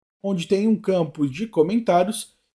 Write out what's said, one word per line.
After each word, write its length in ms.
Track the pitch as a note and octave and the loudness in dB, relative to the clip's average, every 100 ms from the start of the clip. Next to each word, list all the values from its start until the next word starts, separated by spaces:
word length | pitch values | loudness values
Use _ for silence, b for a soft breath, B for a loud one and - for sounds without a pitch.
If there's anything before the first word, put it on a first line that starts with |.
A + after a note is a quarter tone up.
| _ _ | _ _
onde 240 | G3 F#3+ E3+ | -4 -4 0
tem 220 | G3 G#3+ | 0 2
um 80 | A3 | 0
campo 500 | A3 F#3+ D#3+ - C#3+ | 0 0 -2 -2 -4
de 200 | C3 A3 | -4 -4
comentários, 920 | - D#3+ A3+ A3+ F3 G3+ G#3+ - _ _ | 0 2 2 2 2 2 -2 -10 _ _